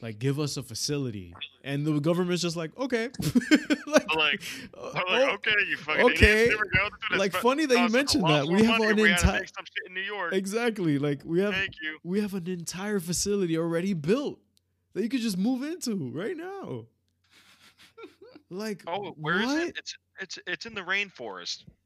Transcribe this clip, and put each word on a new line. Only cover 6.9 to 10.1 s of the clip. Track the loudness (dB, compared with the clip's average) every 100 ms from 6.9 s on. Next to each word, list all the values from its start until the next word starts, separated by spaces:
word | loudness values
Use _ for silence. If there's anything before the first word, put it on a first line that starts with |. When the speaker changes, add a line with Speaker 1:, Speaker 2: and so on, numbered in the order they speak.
| -4 -2
Speaker 2:
is | 0
Speaker 1:
Like, | 2
Speaker 2:
gonna | 2
Speaker 1:
funny | 2 2 4
that | 4
you |
Speaker 2:
cost | 4
us |
a | 2
Speaker 1:
mentioned | 2 2
Speaker 2:
lot | 4 4
Speaker 1:
that. | 4
Speaker 2:
more | 6
Speaker 1:
We | 6
have | 6
Speaker 2:
money. | 4
Speaker 1:
an | 6
Speaker 2:
We | 6
had | 6
to | 4
Speaker 1:
enti-, | 2
Speaker 2:
make | -4 -12
some | -12
shit | -12 -8
in |
New | -8
York." | -6